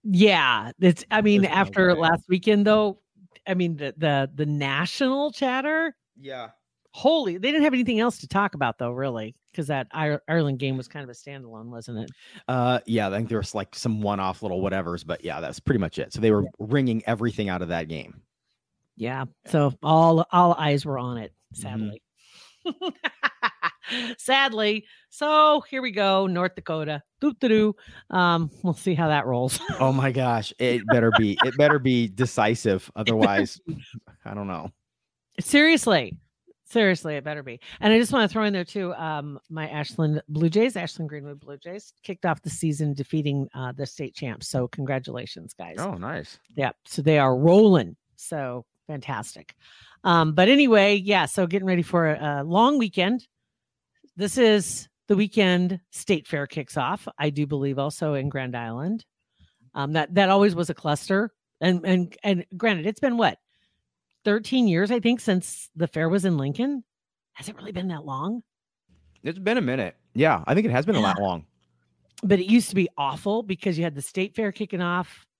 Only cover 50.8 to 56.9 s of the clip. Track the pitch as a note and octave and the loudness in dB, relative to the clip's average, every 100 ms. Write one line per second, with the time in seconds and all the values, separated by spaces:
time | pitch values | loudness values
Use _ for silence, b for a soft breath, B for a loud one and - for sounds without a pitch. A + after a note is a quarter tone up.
50.8 | G3+ G3+ F#3+ G3 D3+ - F3 G3 F#3+ F3 | 6 2 2 2 2 -2 0 0 0 0
51.8 | D#3+ F3 D#3+ D3+ D3 C#3+ D3 F#3 A#3+ D4 | 2 2 2 0 -2 -4 0 2 4 4
52.8 | A3 F#3+ F#3 B3 _ _ _ _ _ _ | 0 0 0 0 _ _ _ _ _ _
53.8 | _ _ _ - G3+ - A3+ G#3+ - - | _ _ _ -8 -4 4 4 4 2 -10
54.8 | - _ - G3+ G#3 - F#3+ F3+ F3+ F#3 | -14 _ 0 2 2 2 4 4 0 -4
55.8 | _ - - E3+ - D3+ C#3+ - C3 D3+ | _ -14 -2 -2 0 -6 -6 -8 -8 -4
56.8 | C3 | -4